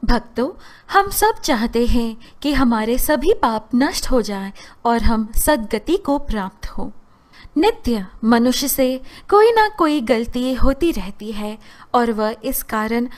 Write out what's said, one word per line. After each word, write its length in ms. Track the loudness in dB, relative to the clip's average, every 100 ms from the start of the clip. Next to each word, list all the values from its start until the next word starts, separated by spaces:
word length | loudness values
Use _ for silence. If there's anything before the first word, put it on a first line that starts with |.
भक्तों, 460 | 0 -2 -2 -6 -4 -6 -20 -20 -2
हम 200 | 0 0
सब 220 | 0 0
चाहते 540 | 0 -2 0 0 0 2
हैं 300 | 2 0 -8 -18 -8
कि 100 | -2
हमारे 460 | 2 2 2 0 -2
सभी 360 | 0 0 2
पाप 340 | 2 0 -2 -2
नष्ट 360 | 0 0 -2 0
हो 120 | 0
जाएं 300 | 0 -6 -8 -12 -20 -6
और 180 | -2 2
हम 300 | 2 2 0 0
सद्गति 600 | 2 0 0 -6 -2 -2
को 220 | 0 -4
प्राप्त 480 | -2 -4 -4 -10 -12
हो। 260 | -8 -8 -10 -20 _ _ -20 -8 0
नित्य 500 | 0 0 -4 -4 -6 -4
मनुष्य 440 | 2 4 4 0 -2
से 320 | 0 0 0 -8 -20 0
कोई 220 | 4 6
ना 160 | 4 2
कोई 320 | 2 0 0
गलती 540 | 0 0 0 -4 -4
होती 380 | 4 4 4 0
रहती 400 | -2 -6 -12 -10
है 260 | -8 -8 -10 -18 -20 -4
और 180 | 0 0
वह 240 | 0 -2 -4
इस 180 | -6 -6
कारण 460 | -6 -6 -2 -2 -4